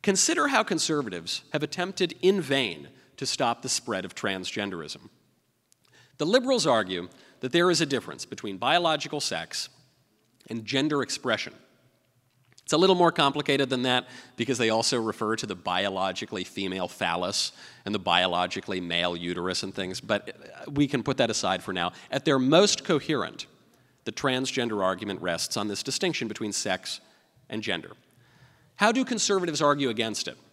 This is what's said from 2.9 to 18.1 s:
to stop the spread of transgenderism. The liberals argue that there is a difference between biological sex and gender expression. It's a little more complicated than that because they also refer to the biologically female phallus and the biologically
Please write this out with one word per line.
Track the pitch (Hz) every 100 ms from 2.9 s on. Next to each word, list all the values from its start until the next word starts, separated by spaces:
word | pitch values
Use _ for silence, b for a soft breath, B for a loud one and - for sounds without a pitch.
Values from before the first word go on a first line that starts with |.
| b b -
to |
stop | 131 - 123 117
the | 127
spread | - - 98
of | 92
transgenderism. | - 107 95 92 - 101 90 73 - - _ _ _ _ _ _ _ b b b _
The | 156
liberals | 240 254 254 160
argue | 117 95 90 90 B B B
that | 127
there | 170 175
is | 165
a | 139
difference | 131 - 71 -
between | - 110 95
biological | 120 170 170 151 143 147
sex | - 80 82 - - _ _ _ _ _ _ _ -
and | 113 104
gender | 135 151 147
expression. | 123 - 127 110 - - _ _ _ _ _ _ _ _ _ -
It's | -
a | 151
little | 185 180
more | 170
complicated | 165 139 143 143 139 135
than | 127
that | 127 123 127 B B -
because | 120 127
they | 113
also | 110 113 123
refer | 110 101 107 110
to | 107
the |
biologically | 90 90 90 101 95 95 90 107 101
female | 95 - 95 92 90
phallus | - 90 85 90 101 - B B B
and | -
the | 107
biologically | 92